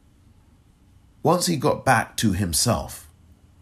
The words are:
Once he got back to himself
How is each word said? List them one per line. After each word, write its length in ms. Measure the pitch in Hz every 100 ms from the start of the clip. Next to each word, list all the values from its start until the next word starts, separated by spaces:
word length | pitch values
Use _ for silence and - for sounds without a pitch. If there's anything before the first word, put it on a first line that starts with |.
| _ _ _ _ _ _ _ _ _ - - _
Once 240 | 151 175 175
he 100 | 165
got 280 | 147 -
back 320 | - 117 - -
to 160 | 110
himself 800 | 90 95 82 120 80 64 - - _ _ - _ _